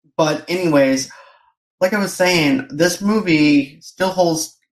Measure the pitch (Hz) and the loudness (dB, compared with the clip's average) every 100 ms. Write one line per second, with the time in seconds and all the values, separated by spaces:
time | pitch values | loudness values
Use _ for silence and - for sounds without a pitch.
0 | _ - 156 147 - 180 175 143 135 135 | _ -2 -2 -2 -6 -4 0 2 2 0
1 | - - - _ _ _ _ - 185 208 | -6 -16 -20 _ _ _ _ -4 -2 -2
2 | 185 - - 175 143 131 - 147 175 - | -4 -2 0 2 2 0 -4 -2 -2 0
3 | 202 220 180 156 151 143 135 - - - | -2 0 0 2 4 2 0 -12 -18 -6
4 | 185 185 175 160 - _ _ | -4 0 0 0 -6 _ _